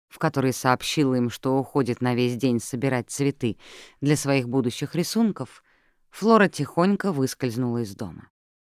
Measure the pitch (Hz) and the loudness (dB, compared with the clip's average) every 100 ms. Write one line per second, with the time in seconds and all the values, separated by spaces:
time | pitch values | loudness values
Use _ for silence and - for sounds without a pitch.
0 | _ - 160 143 131 123 131 127 - - | _ -4 -2 0 0 0 0 0 0 0
1 | 135 127 120 - 135 135 131 143 123 117 | 2 2 0 -2 -2 0 0 0 0 0
2 | 127 120 123 120 135 117 - 123 135 127 | 0 2 0 0 0 0 -2 -4 -2 -2
3 | 113 - 139 - 117 98 - - - _ | -4 -2 -2 0 -4 -4 -10 -20 -20 _
4 | 139 147 139 139 120 131 120 - 147 165 | 0 0 2 0 2 0 -2 -4 -6 -4
5 | 175 220 226 - 127 - _ _ _ _ | -2 0 0 -2 -10 -14 _ _ _ _
6 | _ - 214 226 190 - 139 - 185 196 | _ -2 4 6 6 2 -4 0 2 2
7 | 202 143 131 - 131 113 123 120 107 98 | 0 -2 -2 -2 -4 -2 -2 -2 -6 -8
8 | 98 - - _ _ _ _ | -12 -14 -20 _ _ _ _